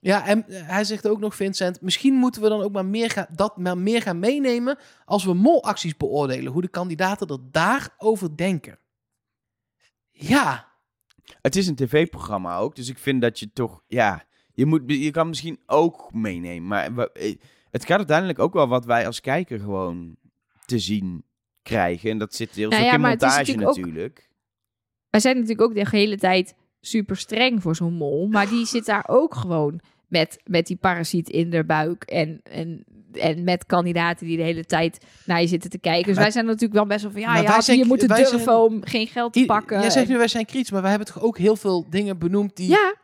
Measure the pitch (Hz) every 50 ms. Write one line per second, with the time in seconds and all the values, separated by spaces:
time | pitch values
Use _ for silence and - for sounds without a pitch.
0 | _ 185 196 202 - 190 208 220 214 - 190 190 170 147 185 196 214 202 220 208
1 | - 214 214 214 208 214 208 - 202 190 190 - 190 180 175 - - 185 - -
2 | - 269 269 262 247 254 247 226 214 214 214 214 196 208 196 202 185 190 196 226
3 | 233 226 - - 185 - 165 156 190 214 - - 180 180 180 175 180 202 226 233
4 | 226 214 175 170 180 220 269 294 277 262 240 240 240 254 285 277 - - _ _
5 | _ - - 202 180 190 180 175 196 269 339 285 - - 208 - - 170 156 _
6 | 151 - 120 147 143 135 127 131 131 135 131 165 180 185 - 175 180 185 165 156
7 | 185 185 202 202 202 165 147 131 127 131 - 160 165 190 240 277 - - _ _
8 | - 214 226 202 190 170 151 147 170 190 190 156 - - - - _ _ _ _
9 | _ _ _ _ _ _ _ _ _ _ _ _ _ _ _ _ _ _ _ _
10 | _ _ _ _ 147 - 226 285 254 156 131 117 - _ _ _ _ _ _ _
11 | _ _ _ _ _ _ - _ _ 135 - 185 196 180 156 123 135 - - 151
12 | 170 165 - - - 104 107 98 92 87 87 87 101 139 - - 127 120 131 -
13 | - - 139 131 117 117 113 - - 104 _ - 127 110 - - _ _ - 123
14 | 117 104 95 76 - _ _ _ _ _ _ - 127 147 160 160 131 120 147 139
15 | 139 151 143 160 160 165 165 131 131 170 156 - _ _ - 147 165 170 160 -
16 | - - - 113 110 107 92 85 87 87 87 87 85 92 104 101 78 71 117 120
17 | 120 - _ - - 107 98 - _ _ _ _ _ _ _ 127 - - 170 202
18 | 208 147 151 156 190 190 156 - - 165 185 185 151 123 120 127 120 117 120 117
19 | 117 - 120 - _ - 131 160 185 _ 123 110 101 104 101 95 95 90 87 87
20 | 87 82 80 _ _ _ _ _ _ _ _ _ _ _ 127 117 92 85 107 104
21 | 95 92 90 80 - _ _ _ _ _ _ _ _ - 110 110 92 87 87 85
22 | - 110 110 110 107 107 - - 113 - - - 107 107 113 - - 240 247 247
23 | 247 247 233 226 - 131 135 285 143 - 277 - 104 - 294 - 92 87 78 80
24 | 90 123 _ _ _ _ _ _ _ _ _ _ _ _ _ _ _ _ _ _
25 | _ _ - 214 214 262 262 254 240 220 226 214 226 233 226 208 202 202 - 214
26 | 202 214 208 196 - 185 185 190 180 - - _ _ _ _ _ _ - - 226
27 | 208 - 196 190 - - 214 220 240 262 247 214 180 175 160 160 175 165 175 170
28 | 156 143 143 147 175 202 214 208 202 196 226 233 233 220 - 240 226 - 208 190
29 | - - - 247 294 320 - - 220 185 170 160 151 147 151 170 _ _ _ _
30 | _ _ - 165 160 - - - _ - 185 170 165 - 190 180 - 190 180 170
31 | 165 - - 175 165 - - - 170 170 170 165 156 165 160 156 156 160 175 -
32 | - - - 175 160 156 160 147 _ - - - 165 165 165 - - _ _ -
33 | - _ - - - 156 160 165 175 180 180 175 - _ - 180 175 175 170 170
34 | 170 170 175 170 - 165 165 165 170 160 170 165 160 _ - 160 165 165 160 -
35 | _ - _ - _ - 180 170 175 170 180 170 175 180 - 185 - 180 165 170
36 | 180 196 196 185 214 214 214 247 226 226 220 220 233 220 208 208 214 202 202 208
37 | 208 208 202 202 220 226 240 226 - 208 208 220 220 - 254 247 262 233 254 262
38 | - 247 208 226 262 262 240 240 233 233 233 233 226 226 220 220 196 - - 240
39 | 220 226 - 247 240 240 226 240 262 240 226 208 208 - 220 196 202 226 - 269
40 | 254 208 262 240 233 233 - 233 226 - - 262 247 - 196 196 185 190 202 208
41 | 214 - - - - 226 226 - 170 208 220 214 - 202 185 180 165 - 160 190
42 | 208 202 196 175 160 170 185 202 208 202 - - 185 185 330 415 415 370 415 _